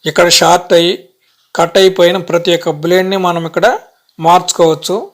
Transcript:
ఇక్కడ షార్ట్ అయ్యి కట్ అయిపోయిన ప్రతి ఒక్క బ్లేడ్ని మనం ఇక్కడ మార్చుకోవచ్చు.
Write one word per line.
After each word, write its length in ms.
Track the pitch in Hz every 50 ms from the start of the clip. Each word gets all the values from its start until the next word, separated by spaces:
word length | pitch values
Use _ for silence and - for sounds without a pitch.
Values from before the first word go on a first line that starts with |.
| - 160
ఇక్కడ 180 | 151 - 175 175 160 -
షార్ట్ 320 | 170 165 175 175 175 - 190
అయ్యి 160 | 170 170 175 208 - - _ _ _ _ _ _ _ _ _ _
కట్ 200 | - 170 170 - 196
అయిపోయిన 360 | 190 185 185 185 175 175 185 190 175 -
ప్రతి 220 | 165 170 170 180 170
ఒక్క 120 | 170 - 170 151 147 156
బ్లేడ్ని 340 | 170 180 185 185 185 196 190 185
మనం 160 | 175 170 170 165 160
ఇక్కడ 180 | 165 175 180 233 381 466 - _ _ _ _ _ _ - 160
మార్చుకోవచ్చు. 720 | 165 175 180 180 - - - 170 160 156 156 - - 180 220 370 403